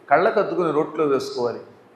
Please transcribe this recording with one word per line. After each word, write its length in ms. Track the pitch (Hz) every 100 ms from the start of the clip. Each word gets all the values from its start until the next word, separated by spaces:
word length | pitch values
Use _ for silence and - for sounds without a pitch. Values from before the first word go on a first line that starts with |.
| -
కళ్ళకద్దుకుని 640 | 147 214 214 185 170 165
రోట్లో 340 | 147 156 156 151
వేసుకోవాలి. 540 | 131 - 127 120 107 - - -